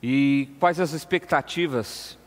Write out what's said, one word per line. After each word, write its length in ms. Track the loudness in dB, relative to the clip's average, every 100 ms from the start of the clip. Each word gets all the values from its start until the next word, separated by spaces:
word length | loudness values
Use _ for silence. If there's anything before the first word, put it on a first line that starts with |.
e 480 | 0 2 4 2 0 0
quais 220 | 2 2
as 100 | -2
expectativas. 1300 | -4 -2 -4 0 0 0 -2 0 -2 -4 -10 -16 -18